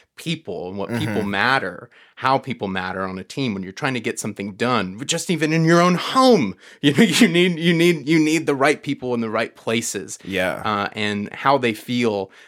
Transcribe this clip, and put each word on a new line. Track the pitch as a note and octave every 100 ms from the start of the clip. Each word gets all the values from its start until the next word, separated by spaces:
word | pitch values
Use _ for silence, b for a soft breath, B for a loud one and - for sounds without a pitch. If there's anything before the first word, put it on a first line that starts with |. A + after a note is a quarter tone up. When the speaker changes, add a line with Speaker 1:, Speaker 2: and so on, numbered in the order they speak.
| b -
Speaker 1:
people | E3 D#3+ - E2 F2+
and | G2+
what | G2
people | A#2 A2 G#2
Speaker 2:
Mm-hmm. | G2+
Speaker 1:
matter, | G2 A#2 C3+ G2 F2+ A2+ b b -
how | B2+ C3+
people | C3+ - G2+
matter | F#2+ F#2 F#2
on | F#2+ F#2
a |
team | F#2 - B2+
when | F#2+
you're | F#2
trying | - C#3
to | B2
get | A#2 -
something | A2+ G#2 G2+
done, | G2+ A#2+ A#2 F#2 G2+ C#3+
just | E3 -
even | D#3+ D#3
in | E3
your | E3 E3+
own | F3+
home. | F3 - C4 C4 A3 G2+ - -
<laughs> | -
You | C#3+
know, | C3+
you | G#3+ D3 G#3+
need, | E3+ F3+ D#3+
you | E3+
need, | E3 F3 D#3+ C3+
you | D#3+
need | D3+ D#3+ D3
the |
right | C#3 C#3+ C#3+
people | - B2+ B2+
in | A#2+
the | A2+
right | A2 A2+ -
places. | - A2+ A#2 G2+ G2+ -
Speaker 2:
Yeah. | - F#2 F#2 G#1+
Speaker 1:
Uh, | A2 G2+ G2+
and | G#2+ G#2 G2+ G#2
how | - C3+ C#3
they | B2
feel | G#2+ - B2 A#2 G2+ F#2+ b